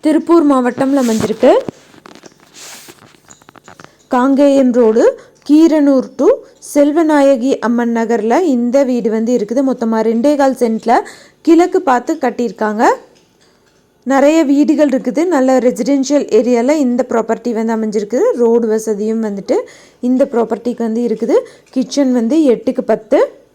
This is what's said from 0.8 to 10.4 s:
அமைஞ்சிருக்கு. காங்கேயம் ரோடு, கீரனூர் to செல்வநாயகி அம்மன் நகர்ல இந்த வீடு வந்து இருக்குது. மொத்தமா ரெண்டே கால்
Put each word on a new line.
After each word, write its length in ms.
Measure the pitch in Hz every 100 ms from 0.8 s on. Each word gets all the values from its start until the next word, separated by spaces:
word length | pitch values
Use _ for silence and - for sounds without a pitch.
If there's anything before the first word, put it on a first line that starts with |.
| 269 277
அமைஞ்சிருக்கு. 480 | 240 220 214 220 254 440 - - _ - - - - _ _ - - - - - 113 _ _ - - - - - - _ _
காங்கேயம் 580 | 254 262 269 285 277 254
ரோடு, 320 | 240 226 226 427 523 - _ -
கீரனூர் 580 | 302 320 302 285 262 - -
to 100 | 320 523 - _ -
செல்வநாயகி 840 | 294 285 302 320 294 277 262 262 247 220
அம்மன் 300 | 240 233 233
நகர்ல 380 | 226 233 214 262
இந்த 440 | 359 247 240 269 254
வீடு 200 | 247 226
வந்து 220 | 220 226 247
இருக்குது. 260 | 202 240 269
மொத்தமா 300 | 247 226 220 220
ரெண்டே 280 | 226 285
கால் 220 | 294